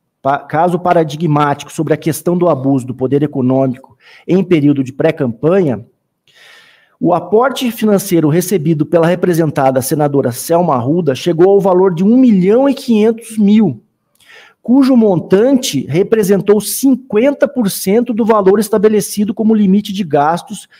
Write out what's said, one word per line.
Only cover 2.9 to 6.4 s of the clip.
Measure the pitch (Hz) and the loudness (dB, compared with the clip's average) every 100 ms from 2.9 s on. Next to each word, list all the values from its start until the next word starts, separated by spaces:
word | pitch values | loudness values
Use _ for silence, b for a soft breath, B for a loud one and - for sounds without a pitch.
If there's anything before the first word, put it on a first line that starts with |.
| - | -6
poder | 127 143 | -2 0
econômico | 147 143 127 131 135 120 - _ b b - | -2 -2 0 0 -2 -4 -14 _ b b -2
em | 180 | -2
período | 180 160 143 135 123 | 2 2 2 0 -4
de | |
pré-campanha, | - 160 156 131 113 151 196 160 117 117 _ _ _ _ b | -2 -2 -2 -6 -2 0 0 0 -4 -10 _ _ _ _ b